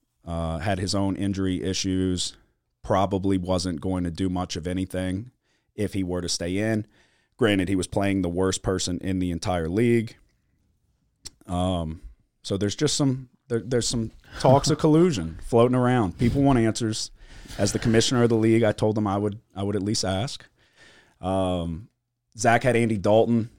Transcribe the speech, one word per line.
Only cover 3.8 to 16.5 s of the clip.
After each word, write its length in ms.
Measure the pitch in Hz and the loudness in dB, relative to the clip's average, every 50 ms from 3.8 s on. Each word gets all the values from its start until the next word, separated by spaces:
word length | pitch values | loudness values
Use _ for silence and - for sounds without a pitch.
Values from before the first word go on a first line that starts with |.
going 240 | - 95 92 90 87 | -4 -4 -4 -2 -4
to 60 | 85 | -4
do 180 | 80 90 95 92 | -4 -4 -4 -4
much 260 | 90 90 90 - - | -2 -4 -6 -6 -8
of 120 | 87 78 90 | -8 -6 -6
anything 640 | 90 92 95 - - 92 92 92 92 101 120 127 _ _ _ _ _ _ _ _ _ | -4 -4 -4 -4 -4 -6 -4 -4 -6 -6 -8 -12 _ _ _ _ _ _ _ _ _
if 200 | 107 101 92 - | -6 -6 -4 -2
he 100 | 98 92 | -4 -4
were 160 | 87 90 87 | -4 -4 -6
to 80 | 85 82 | -4 -4
stay 300 | - - 85 87 92 101 | -6 -4 -4 -4 -4 -2
in. 280 | 110 113 110 107 104 _ _ _ _ _ _ _ _ _ _ | -2 0 -2 -2 -4 _ _ _ _ _ _ _ _ _ _
Granted, 320 | - 127 104 101 92 87 92 | 0 0 2 2 2 0 0
he 60 | 101 | 0
was 100 | 90 87 | -2 -2
playing 340 | - - 104 98 101 98 95 | -2 -2 -2 0 0 0 0
the 60 | 90 87 | 0 0
worst 340 | 87 92 95 95 92 - | 0 0 0 0 0 -2
person 360 | - 101 95 92 - 92 90 - | -2 -2 -2 -2 -2 -4 -6 -6
in 180 | - 95 92 92 | -4 -4 -2 -2
the 120 | 90 90 | -2 -2
entire 380 | 85 82 - 98 90 87 80 78 | -4 -4 -4 -2 -2 -2 -2 -2
league. 480 | 90 110 123 117 117 117 113 113 - _ _ _ _ _ _ _ _ _ _ _ _ _ _ _ _ _ _ _ _ _ _ - _ _ _ | 0 2 2 4 4 2 0 -2 -12 _ _ _ _ _ _ _ _ _ _ _ _ _ _ _ _ _ _ _ _ _ _ -20 _ _ _
Um, 560 | - 87 90 90 92 92 85 82 80 80 - - - - _ _ _ _ _ | -4 -2 0 0 0 0 -2 -4 -6 -8 -10 -14 -20 -20 _ _ _ _ _
so 160 | _ - 101 92 | _ -4 -2 0
there's 180 | 101 - - | 0 -2 -2
just 200 | - 151 139 - | 0 -2 0 0
some, 340 | - 147 135 127 131 127 _ _ _ _ - | 2 0 0 0 -2 -8 _ _ _ _ -6
there, 120 | 120 113 - | -6 -6 -4
there's 240 | 120 131 117 110 - | 0 -2 0 0 0
some 220 | - 117 113 - - - _ - - - | -2 -4 -4 -6 -10 -18 _ -18 -12 2
talks 280 | - 131 135 139 - - | 6 6 6 6 4 2
of 80 | 151 - | 0 2
collusion 600 | - 156 151 160 180 185 135 92 82 80 85 - | 4 4 6 6 4 4 2 -2 -6 -8 -10 -10
<laughs> 60 | - | -6
floating 280 | - 123 117 117 127 127 | 2 4 4 6 6 4
around. 440 | 127 123 123 123 123 104 87 - - | 2 2 2 2 2 0 0 0 0
People 240 | 127 117 - 143 | 0 0 2 2
want 160 | 139 139 | 4 4